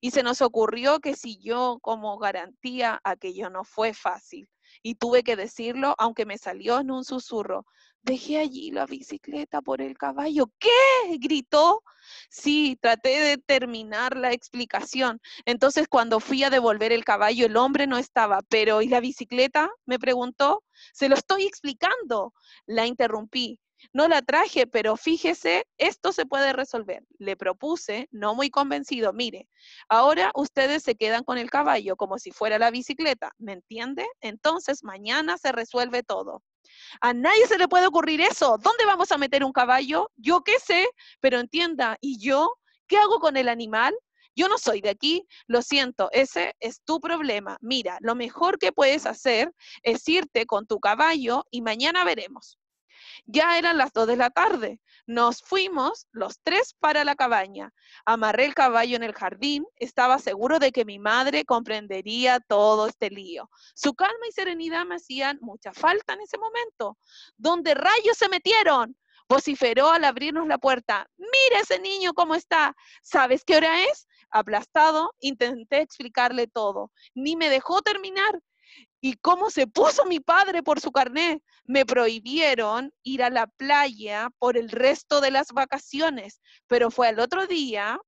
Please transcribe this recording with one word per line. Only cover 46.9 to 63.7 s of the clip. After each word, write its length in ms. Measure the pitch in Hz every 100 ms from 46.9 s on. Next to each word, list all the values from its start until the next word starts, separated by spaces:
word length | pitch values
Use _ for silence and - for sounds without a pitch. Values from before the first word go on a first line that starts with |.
| 320
problema. 580 | 330 330 294 208 196 196
Mira, 380 | 220 262 196 180
lo 140 | 226
mejor 440 | 240 240 269 339 403
que 140 | 370
puedes 340 | - 277 285 240
hacer 460 | 226 269 226 302 - - -
es 260 | - 233 -
irte 380 | 339 330 240 233
con 200 | 202 214
tu 120 | 208
caballo 640 | 202 220 320 330 240 247 -
y 120 | 240
mañana 420 | 226 220 269 359
veremos". 540 | 359 302 190 - - _ _ _ _ _ - - -
Ya 320 | 240 330 339
eran 200 | 339 311
las 140 | 262
dos 140 | - 226
de 100 | 240
la 140 | 247
tarde. 500 | 262 349 302 220 220 _ _ -
Nos 360 | 233 240 240
fuimos 640 | - 392 381 339 262 440 -
los 280 | 226 196 -
tres 320 | - 359 508 _
para 260 | 311 302
la 100 | 285
cabaña. 580 | 285 254 226 190 196 196 _ _ -
Amarré 400 | - 226 220 214
el 100 | 285
caballo 420 | 269 269 233 240 240
en 60 |
el 120 | 233
jardín. 520 | 208 185 196 277 294 370 _
Estaba 420 | 247 - 247 262
seguro 400 | 254 202 240 311
de 140 | 269
que 120 | 254
mi 140 | 214 202
madre 460 | 208 233 262 294
comprendería 960 | 294 233 226 220 208 190 196 233 254 247
todo 460 | _ 208 214 214 214
este 240 | - 208
lío. 400 | 202 185 165 - _ _